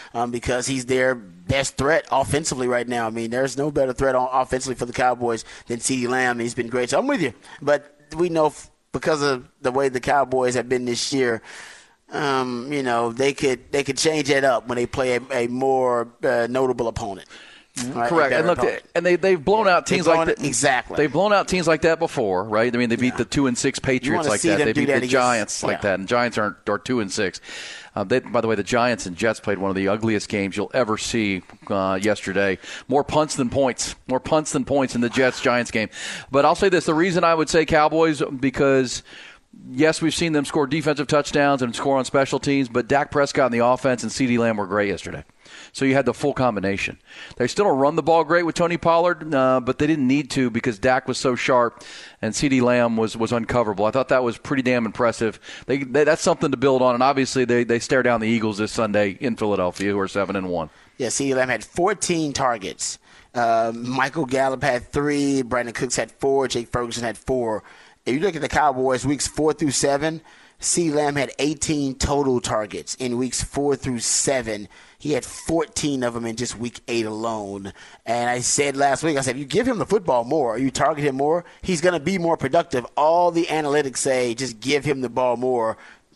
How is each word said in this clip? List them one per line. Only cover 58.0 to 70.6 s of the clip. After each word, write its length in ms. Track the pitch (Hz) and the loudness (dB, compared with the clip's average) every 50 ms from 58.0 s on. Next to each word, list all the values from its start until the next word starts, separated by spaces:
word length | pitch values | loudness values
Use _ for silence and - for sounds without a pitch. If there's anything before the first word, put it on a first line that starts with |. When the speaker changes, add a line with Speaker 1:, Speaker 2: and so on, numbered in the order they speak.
Speaker 2:
down 180 | 120 123 120 113 | 4 4 2 2
the 80 | 110 110 | 2 2
Eagles 300 | 117 113 107 110 104 95 | 0 2 0 0 0 -2
this 140 | 107 104 | -2 -2
Sunday 460 | - - 113 104 101 104 104 98 92 - | 0 -2 -2 2 2 2 2 2 -2 -4
in 160 | - 123 110 | -4 -4 -2
Philadelphia, 560 | - 110 104 101 92 90 90 85 - 98 101 | -2 -2 0 0 0 0 -2 -2 -2 -2 -2
who 60 | 101 101 | 0 0
are 100 | 95 95 | -2 -2
seven 280 | - 101 98 90 98 | -2 -2 -2 -2 -2
and 120 | 98 92 92 | -4 -4 -4
one. 220 | 87 85 80 80 _ - - _ _ | -4 -4 -6 -8 _ -20 -20 _ _
Speaker 1:
Yeah, 120 | - 135 110 | -6 -4 -4
CeeDee 260 | - - 139 139 131 | -2 -2 0 0 0
Lamb 140 | 127 127 127 | 0 0 0
had 160 | 123 107 - | -2 -4 -6
fourteen 680 | - - - 175 202 214 - - - 175 165 156 147 | -8 -4 -2 0 0 0 -2 -2 -2 -2 0 -2 -2
targets. 640 | 135 - 135 127 117 107 92 82 64 - - - - - _ - - - - _ - | -2 -2 0 -2 -2 -2 -6 -10 -8 -8 -8 -8 -8 -12 _ -20 -20 -20 -18 _ -4
Uh, 380 | 123 120 117 113 113 113 113 117 | -2 2 2 2 2 2 0 -2
Michael 500 | 117 120 123 131 131 131 139 - 165 151 | -6 -6 -4 -2 0 -2 0 0 -4 -4
Gallup 360 | 123 131 131 131 135 131 127 | 0 0 0 0 0 0 -2
had 260 | 135 143 123 120 - - | 0 0 0 -2 -4 -4
three, 540 | - 143 143 147 147 143 143 139 139 135 | -4 -2 0 0 0 0 2 2 2 0
Brandon 320 | 127 113 127 123 120 117 110 | 0 0 -2 -2 -2 -4 -6
Cooks 220 | - 139 123 - | -6 -4 -4 -2
had 140 | - 117 - | -2 -4 -4
four, 380 | - - - 139 135 139 135 120 | -4 -4 0 0 2 2 0 0
Jake 200 | - 120 117 - | -2 -4 -6 -4
Ferguson 360 | - 123 120 117 113 117 120 | -4 -4 -4 -4 -6 -6 -6
had 120 | 113 104 | -6 -6
four. 460 | - - - 131 127 120 113 107 98 - - - - - - _ _ - 110 | -6 -4 -4 -2 -2 -2 -2 -4 -6 -8 -12 -20 -20 -20 -20 _ _ -4 -2
If 60 | 120 | -2
you 60 | 151 | 0
look 140 | 175 196 165 | 0 -2 -2
at 60 | 151 | -2
the 60 | 147 - | -4 -2
Cowboys, 580 | - 151 151 147 131 131 131 131 127 123 117 | 0 2 2 2 2 2 0 0 0 0 0
weeks 200 | 135 147 123 - - | -2 -2 -2 -4 -6
four 240 | - - 151 156 | -2 0 0 0
through 180 | 147 - 160 143 | 0 0 -2 -2
seven, 480 | 127 - - 139 139 139 147 160 160 156 - - - - - - _ - | 0 0 0 2 0 0 0 -2 -4 -6 -12 -18 -20 -20 -20 -20 _ -8